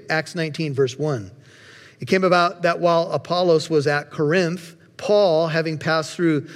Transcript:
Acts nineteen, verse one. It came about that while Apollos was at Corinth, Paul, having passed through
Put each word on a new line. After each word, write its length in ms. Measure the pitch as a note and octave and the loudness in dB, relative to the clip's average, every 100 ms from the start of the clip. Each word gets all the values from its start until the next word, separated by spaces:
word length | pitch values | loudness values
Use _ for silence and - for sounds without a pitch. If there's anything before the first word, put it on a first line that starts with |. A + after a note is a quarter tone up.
| - | -4
Acts 240 | D#3+ D#3 | -4 -4
nineteen, 400 | F3 D#3+ C#3+ D#3+ | -6 -6 -4 -4
verse 240 | C3+ C3 A#2+ | -2 -2 -2
one. 320 | D3+ C3 F#2+ - - - - - - - | -4 -4 -8 -16 -20 -20 -20 -20 -20 -16
It 80 | - | -2
came 160 | F#3+ | 2
about 380 | F#3 F3 F3 F3 | 4 4 2 0
that 180 | E3+ E3 | -2 0
while 320 | E3+ E3+ F3 | 2 2 0
Apollos 580 | D3 - F3 F3+ D#3+ D#3 | -4 -4 0 2 2 2
was 160 | D#3 C#3+ | 0 0
at 260 | D3 C#3+ | -2 -4
Corinth, 640 | - D3 F3+ E3+ F3+ - - - - | -4 0 2 0 -4 -12 -20 -20 -8
Paul, 540 | - G#3 G3 D#3 E3 | 0 4 4 4 2
having 280 | D#3+ D#3+ D#3 | 0 -2 -4
passed 380 | D#3 D#3+ D3+ - | -2 -2 -2 -2
through 320 | E3+ D3+ - | 0 0 -2